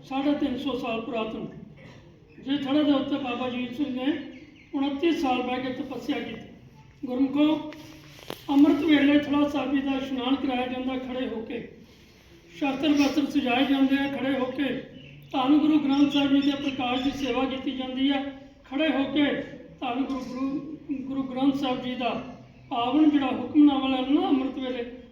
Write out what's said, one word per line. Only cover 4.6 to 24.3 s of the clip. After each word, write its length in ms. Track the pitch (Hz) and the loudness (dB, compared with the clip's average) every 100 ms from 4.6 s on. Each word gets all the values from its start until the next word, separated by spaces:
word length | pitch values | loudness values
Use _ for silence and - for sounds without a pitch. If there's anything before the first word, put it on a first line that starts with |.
| - | -8
ਉਣੱਤੀ 380 | 294 277 277 339 | -4 -2 0 0
ਸਾਲ 300 | 302 262 247 | 2 0 0
ਬਹਿ 180 | 240 254 | -2 -4
ਕੇ 120 | 262 | -4
ਤਪੱਸਿਆ 480 | 240 - 240 - 240 | -6 -8 -8 -4 -4
ਕੀਤੀ। 840 | 226 - - - - - - - 262 | -4 -10 -14 -20 -20 -20 -20 -14 -6
ਗੁਰਮੁਖੋ, 680 | 247 269 285 302 311 - - - - - - - - - | 0 0 4 2 2 -4 -14 -18 -20 -20 -20 -14 -14 0
ਅੰਮ੍ਰਿਤ 260 | 277 302 285 | 6 6 6
ਵੇਲੇ 420 | 320 294 277 294 | 4 6 6 4
ਥੜਾ 300 | 269 285 294 | 4 2 2
ਸਾਹਿਬ 260 | 294 262 | 0 0
ਜੀ 60 | 277 | -2
ਦਾ 160 | 269 269 | 0 -2
ਇਸ਼ਨਾਨ 380 | 269 254 247 | -2 -4 0
ਕਰਾਇਆ 320 | 277 277 247 247 | 0 0 -2 -2
ਜਾਂਦਾ 320 | 254 254 254 | -4 -4 -4
ਖੜ੍ਹੇ 300 | 254 254 233 | -6 -6 -4
ਹੋ 120 | 220 | -6
ਕੇ, 280 | - 165 175 - - - - - - - - - | -8 -10 -10 -16 -20 -20 -20 -20 -20 -20 -20 -4
ਸ਼ਸਤਰ 320 | 285 262 311 | -4 0 2
ਵਸਤਰ 380 | 285 269 - 269 | 4 4 2 0
ਸਜਾਏ 380 | 285 247 240 | 0 0 2
ਜਾਂਦੇ 320 | 269 269 269 277 | 2 2 2 2
ਆ 120 | 277 | 0
ਖੜ੍ਹੇ 300 | 277 254 269 | -2 -2 -2
ਹੋ 60 | |
ਕੇ, 200 | 254 - 269 208 - - - - - | -2 -2 -4 -4 -8 -18 -20 -20 -8
ਧੰਨ 260 | 285 254 302 | -2 4 6
ਗੁਰੂ 200 | 302 311 | 6 4
ਗ੍ਰੰਥ 340 | 269 277 285 | 4 4 4
ਸਾਹਿਬ 200 | 285 277 | 4 4
ਜੀ 180 | 277 277 | 4 4
ਦੇ 60 | 277 | 0
ਪ੍ਰਕਾਸ਼ 460 | 277 262 247 262 | -4 -4 -2 -2
ਦੀ 80 | 269 | -2
ਸੇਵਾ 340 | - 262 240 | -2 -2 -2
ਕੀਤੀ 260 | 262 262 277 | -2 -4 -6
ਜਾਂਦੀ 400 | 254 254 254 269 | -6 -6 -2 0
ਹੈ 300 | 285 277 - - - - | 0 -2 -10 -20 -20 -8
ਖੜ੍ਹੇ 180 | 277 320 | -2 0
ਹੋ 160 | 262 | 2
ਕੇ। 200 | 277 311 285 - - - - - | 0 2 2 0 -6 -12 -18 -10
ਧੰਨ 240 | 247 247 | -6 -4
ਗੁਰੂ, 160 | - 269 | -4 -4
ਗੁਰੂ, 560 | 226 247 269 294 302 302 - | -8 -6 -4 -4 -8 -14 -10
ਗੁਰੂ 300 | 262 262 269 | -8 -6 -6
ਗ੍ਰੰਥ 340 | 262 254 277 262 | -4 0 2 2
ਸਾਹਿਬ 280 | 262 247 | -2 -2
ਜੀ 100 | 247 | -4
ਦਾ 160 | 240 233 180 - - - - - | -4 -2 -4 -8 -16 -20 -20 -8
ਪਾਵਨ 420 | 254 240 285 311 | -2 2 4 6
ਜਿਹੜਾ 160 | 294 262 | 4 0
ਹੁਕਮਨਾਮਾ 640 | 233 247 302 294 262 262 | -2 0 6 6 6 0
ਲੈਣਾ 320 | 262 262 311 | 0 2 2
ਨਾ 80 | |
ਅੰਮ੍ਰਿਤ 300 | 381 | 4